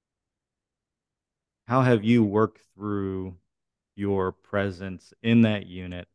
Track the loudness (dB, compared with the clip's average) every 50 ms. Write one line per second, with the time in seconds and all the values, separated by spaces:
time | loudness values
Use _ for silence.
0 | _ _ _ _ _ _ _ _ _ _ _ _ _ _ _ _ _ _ _ _
1 | _ _ _ _ _ _ _ _ _ _ _ _ _ -4 0 2 2 4 2 2
2 | 4 4 4 4 4 2 2 2 0 0 -2 _ _ _ _ -12 -8 -8 -6 -4
3 | -4 -6 -6 -6 -8 -10 -12 -16 _ _ _ _ _ _ _ _ _ _ _ -8
4 | -6 -4 -2 -2 -2 -4 -6 _ _ _ -2 -2 -2 -2 -4 -8 -12 -12 -12 -14
5 | _ _ _ _ 0 2 4 6 6 4 2 -2 -8 -12 -14 -14 -12 -12 -12 -14
6 | -14 -16 _